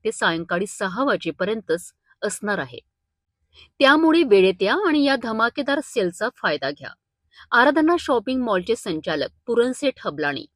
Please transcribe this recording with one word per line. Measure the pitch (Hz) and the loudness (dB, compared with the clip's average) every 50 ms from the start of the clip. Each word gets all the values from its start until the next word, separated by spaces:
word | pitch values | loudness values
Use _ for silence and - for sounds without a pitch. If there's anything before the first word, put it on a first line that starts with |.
| - | -6
ते | 214 226 | -6 -4
सायंकाळी | - 233 185 165 165 170 - 180 175 202 | -2 0 0 0 -2 -4 -4 -4 -4 -4
सहा | 202 - - 208 190 175 226 269 | -6 -6 -6 -6 -6 -4 -2 -2
वाजेपर्यंतच | 285 214 170 - 170 151 - 185 190 220 226 - - 160 175 - - _ _ _ _ _ - - | 0 0 -2 -2 -6 -6 -4 -4 -4 -4 -6 -4 -4 -4 -4 -4 -10 _ _ _ _ _ -8 -6
असणार | 208 - - - 208 202 175 | -6 -6 -6 -6 -4 -4 -4
आहे. | 143 127 120 - _ _ _ _ _ _ _ _ _ _ _ _ _ _ _ _ - _ _ - | -6 -8 -12 -20 _ _ _ _ _ _ _ _ _ _ _ _ _ _ _ _ -20 _ _ 4
त्यामुळे | 269 262 285 311 320 320 311 339 330 | 6 6 6 6 6 4 4 4 4
वेळेत | 254 202 196 185 190 185 180 196 | 6 6 6 6 4 2 2 0
या | 196 254 359 427 359 | 0 0 0 0 0
आणि | 302 302 277 | 2 2 2
या | 277 269 | 2 0
धमाकेदार | 262 262 233 220 220 226 240 - - 277 277 277 311 285 | 0 -2 -4 -2 0 0 0 0 -2 -4 -2 -2 -4 -4
सेलचा | - - 240 196 175 175 - 208 240 - - - | -6 -4 -2 -2 -2 -2 -4 -6 -6 -6 -4 -4
फायदा | 185 151 147 - 135 | -2 -2 -2 -4 -6
घ्या. | 147 - 139 110 - _ _ _ _ _ _ _ _ - - - | -8 -8 -12 -18 -18 _ _ _ _ _ _ _ _ -20 -12 -2
आराधना | - 240 247 285 285 320 311 320 349 330 | 2 4 4 4 4 4 4 4 2 2
शॉपिंग | - - 277 233 208 254 262 262 247 | 0 0 0 0 0 -2 -4 -2 -2
मॉलचे | 233 202 185 180 214 226 | 0 0 -2 0 -2 -4
संचालक | - - 208 165 156 165 185 160 147 135 - _ _ _ | -4 -2 -6 -6 -6 -4 -4 -4 -4 -4 -6 _ _ _
पुरणसेठ | - 156 233 233 254 247 - - 269 - - - | -2 2 2 2 2 0 -2 -4 -4 -4 -4 -8
हबलाणी | 202 147 143 151 147 139 - - - _ | -8 -6 -4 -4 -4 -4 -6 -10 -16 _